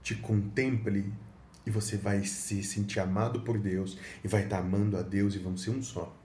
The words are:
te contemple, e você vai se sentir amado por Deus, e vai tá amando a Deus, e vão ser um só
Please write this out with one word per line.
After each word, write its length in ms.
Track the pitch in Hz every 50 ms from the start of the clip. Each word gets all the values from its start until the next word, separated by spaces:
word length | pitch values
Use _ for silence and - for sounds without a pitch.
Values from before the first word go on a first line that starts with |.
te 120 | - - 110
contemple, 960 | 104 - - 110 104 101 107 - 131 131 131 127 110 107 110 101 98 98 101 104 - - - - - - - - - -
e 40 | 113
você 280 | 107 107 104 - 107 101
vai 260 | - 104 101 101 98
se 400 | - - - - - 101 98 101
sentir 340 | - - 107 101 101 - 107
amado 440 | 92 90 92 101 110 120 127 120
por 160 | 113 - 113 110
Deus, 400 | 101 101 92 92 95 92 - - - - - - -
e 40 | 98
vai 180 | 107 104 95
tá 100 | 98 104
amando 400 | 92 90 92 95 101 104 104 101
a 60 | 90
Deus, 320 | 92 92 98 98 101 101 98
e 40 | 98
vão 160 | 92 92 92
ser 140 | 90 - 110
um 140 | 120 135
só 340 | - - - 90 82 - - - -